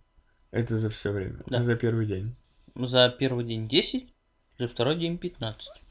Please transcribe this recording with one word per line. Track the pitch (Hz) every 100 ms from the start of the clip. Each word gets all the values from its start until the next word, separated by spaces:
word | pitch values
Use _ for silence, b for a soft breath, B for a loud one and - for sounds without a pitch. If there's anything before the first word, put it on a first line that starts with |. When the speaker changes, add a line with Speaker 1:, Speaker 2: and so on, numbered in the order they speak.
| _ _ _ _ _
Speaker 1:
Это | 110 117 110
за | 110
всё | - 104
время? | 101 95 - -
Speaker 2:
Да. | 123
Speaker 1:
За | 120 117
первый | 117 113 107
день? | 95 110 123 _ _ - -
Speaker 2:
За | 123 127 123
первый | - 135 123 117
день | 113 110
десять, | 147 220 262 - _ _ _ _ -
за | 120
второй | - 120 165
день | 165 175
пятнадцать. | 175 - 110 107 - - -